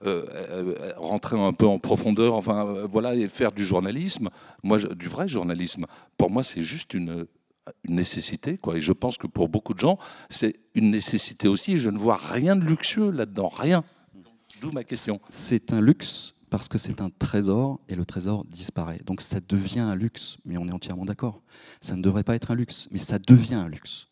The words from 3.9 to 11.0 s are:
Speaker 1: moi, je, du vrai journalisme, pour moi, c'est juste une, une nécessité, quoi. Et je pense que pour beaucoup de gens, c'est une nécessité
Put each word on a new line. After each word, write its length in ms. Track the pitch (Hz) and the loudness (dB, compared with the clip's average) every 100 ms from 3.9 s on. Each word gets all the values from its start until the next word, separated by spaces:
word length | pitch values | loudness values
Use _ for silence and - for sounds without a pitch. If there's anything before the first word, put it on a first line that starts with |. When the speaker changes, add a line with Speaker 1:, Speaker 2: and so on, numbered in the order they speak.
| 127 185 - 104 - - - | -4 -2 -2 -4 -8 -20 -8
Speaker 1:
moi, 160 | 98 107 | 2 2
je, 100 | 101 | 2
du 200 | 90 87 | -8 -8
vrai 220 | 117 190 | -6 -4
journalisme, 560 | 123 87 85 87 - - - - _ | -2 -2 -2 -4 -6 -10 -14 -20 _
pour 120 | 90 | 0
moi, 140 | 110 | 2
c'est 200 | 131 - | -2 -4
juste 300 | 80 82 - | -6 -6 -6
une, 320 | 95 85 85 85 _ _ _ - - - | -6 -6 -6 -10 _ _ _ -20 -14 -2
une 100 | 87 | 0
nécessité, 600 | 87 - - - 139 190 | 0 0 -2 -4 -6 -6
quoi. 200 | - 82 | -4 -2
Et 40 | |
je 100 | 76 | 0
pense 260 | - 127 - | 0 0 -4
que 100 | - | -8
pour 200 | - 85 | -2 0
beaucoup 260 | 104 - | 0 -2
de 60 | 98 | 0
gens, 180 | 135 190 - - - | 2 2 -4 -20 -4
c'est 280 | - 110 - _ - | 0 0 -2 _ 2
une 160 | 110 | 4
nécessité 560 | 104 | 4